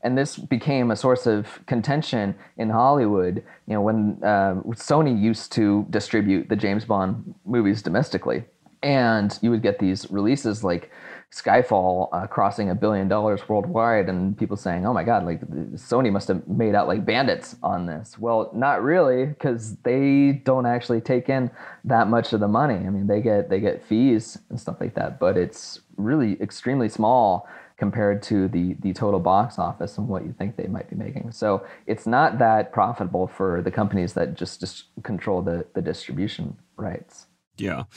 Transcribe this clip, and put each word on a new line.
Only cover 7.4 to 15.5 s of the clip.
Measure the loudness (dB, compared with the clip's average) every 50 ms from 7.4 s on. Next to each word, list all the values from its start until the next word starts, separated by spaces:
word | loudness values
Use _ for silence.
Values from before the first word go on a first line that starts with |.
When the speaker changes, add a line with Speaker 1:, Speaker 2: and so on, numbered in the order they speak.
| -6
Speaker 1:
movies | -2 0 2 2 2 2 0
domestically. | -2 -2 0 0 0 0 -2 -4 -2 -4 -4 -4 -6 -10 _ _ _ _ _ _
And | -2 0 2 2 4 2 2 2 0 0 -2 0
you | 0 2
would | 2 2
get | 2 0 0 2
these | 0 0 0 -2 -4 -6
releases | -4 0 0 2 2 0 0 -2 -2 -2
like | -2 -2 -2 -2 -4 -10 -18 -20 -20 -20 -20 -20 -20 _
Skyfall, | -18 -6 0 4 4 4 4 4 2 2 2 2 0 0 -2 -2
uh, | -4 -6 -6
crossing | -4 -2 0 0 0 0 -2 -2 -2
a | -2
billion | 0 0 0 0 0 0 0
dollars | 0 0 0 0 -2 -2 -2 -2
worldwide, | -2 -2 -2 -2 0 0 2 2 2 2 0 0
and | -2 -2 -2 -2 -2
people | -2 -4 -4 -4
saying, | -4 -4 -4 -4 -2 -2
"Oh | 0
my | 0 0 0
God, | 2 0 0 0
like, | -2 -4 -6 -8 -8